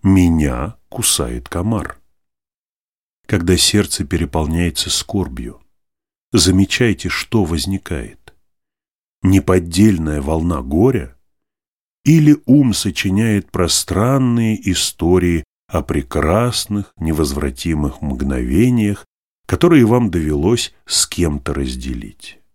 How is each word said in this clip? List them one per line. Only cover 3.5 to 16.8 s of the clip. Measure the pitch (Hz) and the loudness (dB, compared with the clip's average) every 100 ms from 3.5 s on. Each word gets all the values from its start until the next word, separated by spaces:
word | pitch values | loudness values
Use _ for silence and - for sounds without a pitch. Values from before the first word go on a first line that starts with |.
| 87 | 2
сердце | - 104 95 - | 2 0 -2 -6
переполняется | - 85 80 80 76 85 87 - - | -4 -4 -2 -2 -2 -2 -2 -4 -6
скорбью, | - - 101 85 62 57 - _ _ _ _ _ _ - | -6 -4 -6 -4 -8 -12 -16 _ _ _ _ _ _ -2
замечайте, | 101 95 95 95 - 120 92 85 | 0 2 2 2 0 0 0 -6
что | - - 113 | -6 -4 -2
возникает: | 82 82 92 98 - 76 53 - - _ _ _ _ _ _ _ _ _ | 0 -2 -4 -6 -6 -10 -10 -16 -20 _ _ _ _ _ _ _ _ _
неподдельная | 95 98 - 92 85 82 107 90 78 73 | 2 2 4 0 2 2 4 4 -2 -4
волна | 69 80 85 73 | -2 -2 -2 -4
горя – | 64 80 127 117 67 _ _ _ _ _ _ _ _ _ 143 | -2 2 2 0 -8 _ _ _ _ _ _ _ _ _ 4
или | 160 151 147 - | 6 6 4 4
ум | 147 131 | 4 4
сочиняет | 98 101 - 98 98 113 101 - | 0 -4 -4 -2 0 2 0 -2
пространные | 85 85 - - 117 120 135 123 117 110 107 101 | -2 0 -2 -2 0 2 2 2 2 0 0 -2
истории | 87 - - 82 92 87 82 - _ - | -2 -4 -2 2 2 2 0 -4 _ -6
о | 80 | -4
прекрасных, | - 73 - 80 78 104 123 - - 104 | -2 -4 -4 -2 0 2 0 -4 -6 -6